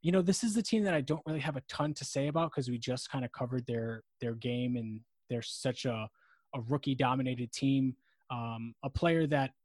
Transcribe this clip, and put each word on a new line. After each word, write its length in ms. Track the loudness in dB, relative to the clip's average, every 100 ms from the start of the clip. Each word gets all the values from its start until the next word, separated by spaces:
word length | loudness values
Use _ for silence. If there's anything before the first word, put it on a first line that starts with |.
you 100 | 2
know, 80 | 4
this 240 | 4 2
is 100 | 2
the 80 | 0
team 220 | 2 2
that 80 | 4
I 60 | 2
don't 220 | 2 -2 -2
really 140 | -4
have 160 | -2 -6
a 60 | -6
ton 280 | -2 -2
to 100 | -2
say 240 | -4 -2 0
about 240 | 2 0
'cause 160 | 0 -2
we 80 | -2
just 320 | -2 -4 -2
kinda 180 | -4 -4
covered 360 | -4 -2 -2 -2
their, 360 | -2 -2 -6 -12 -8
their 140 | -4
game, 420 | -2 -2 0 0 0
and 240 | -2 -8 -12 _ -6
they're 100 | -4
such 440 | -4 -4 -2 0 -2
a, 220 | -2 -6 _ _ _ -10
a 60 | -6
rookie-dominated 920 | 0 0 0 2 4 2 0 -2 -4
team. 440 | 0 2 4 2 -2 _ _ -8
Um, 460 | -6 -4 -6 -10 -8
a 80 | -6
player 340 | 0 4 4 4
that, 240 | 2 0 _